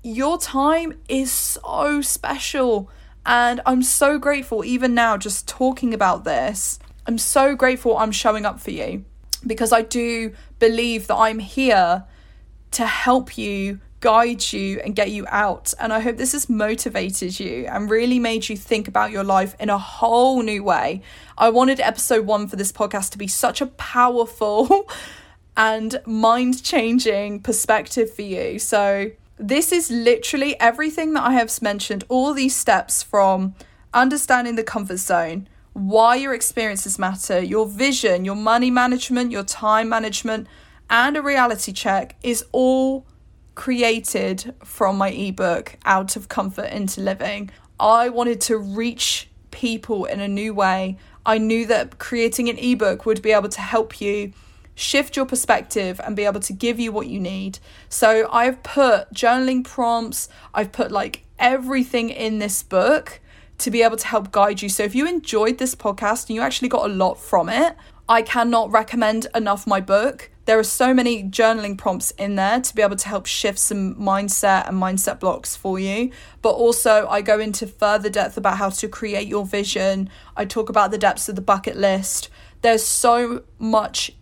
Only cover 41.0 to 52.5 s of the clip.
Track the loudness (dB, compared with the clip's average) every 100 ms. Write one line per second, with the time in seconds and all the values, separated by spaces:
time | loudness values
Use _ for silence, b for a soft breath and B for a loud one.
41 | 4 0 0 2 2 0 -6 -4 0 0
42 | -2 -8 -4 -4 -2 2 2 4 2 -2
43 | -8 _ -20 _ _ -10 -4 0 2 0
44 | -2 -2 -2 -4 -8 -16 -20 -2 0 2
45 | -2 -2 -6 -2 -2 -2 -6 -8 0 0
46 | 0 -8 -6 -6 -6 -6 -8 -6 -6 -4
47 | -4 -4 -6 -6 -10 b b 0 4 4
48 | 4 0 0 -2 -2 -2 -2 -6 -6 -4
49 | -4 -4 -8 -20 _ -6 -4 -4 -4 -4
50 | -4 -6 -6 -6 -6 0 0 0 -4 -8
51 | B B 0 0 2 0 2 0 0 -10
52 | -6 0 0 0 -2